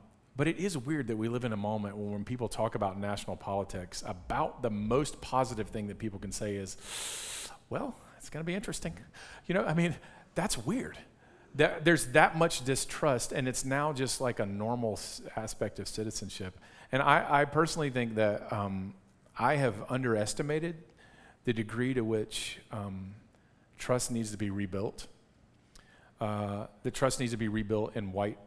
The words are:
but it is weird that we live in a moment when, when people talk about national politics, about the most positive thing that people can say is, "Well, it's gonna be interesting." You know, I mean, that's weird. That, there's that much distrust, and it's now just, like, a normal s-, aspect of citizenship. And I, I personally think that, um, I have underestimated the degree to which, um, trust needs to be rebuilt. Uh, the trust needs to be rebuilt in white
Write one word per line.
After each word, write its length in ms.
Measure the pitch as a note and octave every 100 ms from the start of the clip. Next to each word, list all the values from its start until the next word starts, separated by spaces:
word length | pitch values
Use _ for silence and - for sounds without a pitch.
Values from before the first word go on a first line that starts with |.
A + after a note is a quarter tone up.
| - - _ -
but 120 | D3+
it 100 | D#3+
is 200 | G3 D#3
weird 300 | A#2 D#3 A#2
that 100 | A2
we 100 | A2+
live 180 | A#2+ B2
in 80 |
a 40 | G#2
moment 380 | G#2 G#2+ G2+ G#2
when, 160 | G#2
when 140 | G#2 G2+
people 240 | B2 A2
talk 260 | - A2 G#2+
about 240 | G2+ G2
national 360 | G#2 G2+ - F2+
politics, 680 | - G2 F#2+ F#2+ F2+ - G#2+
about 560 | F2+ - A#2 D#3+ -
the 80 | A#2+
most 520 | G#2 G#2+ B2+ D3 -
positive 460 | - C3 A#2+ A2 G2
thing 200 | A2 G#2
that 120 | G2
people 200 | A2 G2
can 120 | G2+
say 240 | - G#2+ G2+
is, 220 | F#2+ - - - - - - - - - -
"Well, 260 | F3+ C#4 - - -
it's 120 | -
gonna 140 | D3+
be 120 | E3 F#3+
interesting." 420 | - - F3 - - - - - -
You 60 |
know, 120 | F3+ G3+
I 80 |
mean, 220 | D#3+ E3+ - - - -
that's 240 | - F#3 -
weird. 400 | A2 B3 D#2 - - - - - - C#3
That, 300 | D#3 - D#3
there's 220 | D#3+ B2
that 280 | D3+ F#3+ D#3+
much 300 | E3+ - C3+
distrust, 640 | C3 - - D3+ A#2+ -
and 160 | - B2+
it's 160 | A#2+
now 300 | C3 C#3 D3+
just, 260 | C3+ B2+ -
like, 200 | A#2 A2+
a 60 | G2+
normal 480 | G2+ A2 B2 A2+
s-, 280 | G2 - - - -
aspect 420 | A2 - G#2+ -
of 100 | F#2+
citizenship. 720 | - A2 - F#2+ - F#2 - - - -
And 80 | C3+
I, 380 | C#3+ C#3+ - C#3+
I 40 | D3
personally 460 | D3 D#3+ E3+ C#3+
think 240 | B2 A#2 A2
that, 360 | G#2+ G#2 -
um, 440 | A2 G2+ F#2+ G2 - - _ - -
I 200 | A#2+ C#3+
have 180 | C3 G2 -
underestimated 880 | B2+ B2+ G#2+ G#2 - D3 D3+ E3+ D#3+ - - - - - - -
the 80 |
degree 400 | A2+ G#2+ A2+ B2+
to 80 | B2+
which, 580 | A2 A2 G#2 - - - -
um, 420 | A2 G2+ F#2+ F#2+ G#2+ - _ _ _ _ -
trust 320 | - B2 -
needs 220 | A#2 G#2+
to 60 | G2+
be 120 | G#2
rebuilt. 560 | G2 G2 F#2+ A2 - - - - _ - _ _ - - - - -
Uh, 460 | G#2+ G#2 G#2 G2+ - -
the 80 | B2+
trust 300 | - C3 B2
needs 140 | A#2+
to 40 | A2+
be 120 | A2+
rebuilt 460 | G#2+ G#2 G#2+ A2 A#2
in 180 | G2
white 260 | F#2+ G#2 -